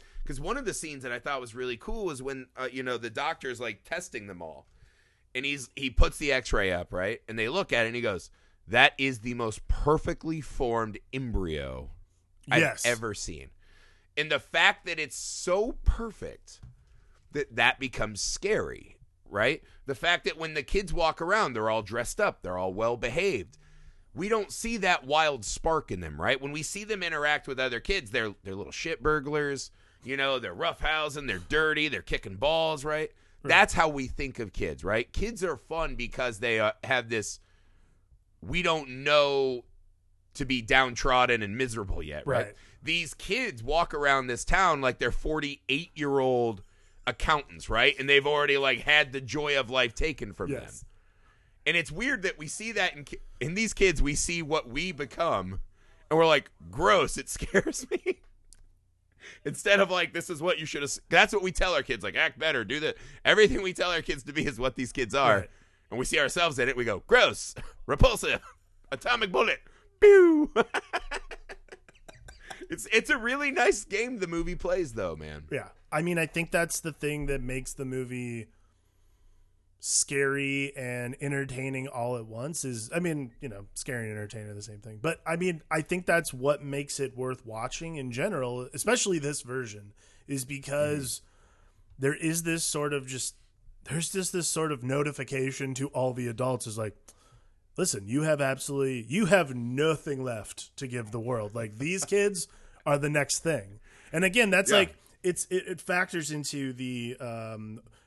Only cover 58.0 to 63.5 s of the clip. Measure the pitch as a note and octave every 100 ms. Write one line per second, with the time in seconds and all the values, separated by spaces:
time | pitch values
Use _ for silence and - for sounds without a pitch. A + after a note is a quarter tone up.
58 | F4+ - - - - - - _ _ _
59 | _ _ - - D3 - G#3 G3+ F#3 F3+
60 | E3 E3+ D#3+ D3+ F3 D#3 D#3 D#3 C#3+ -
61 | - E3+ G#3+ G#3 F#3 - F#3 D#3 - A2+
62 | G2+ A2 D#3 - D#3+ C3+ G2+ D3 D3+ -
63 | - - - F#3+ G#3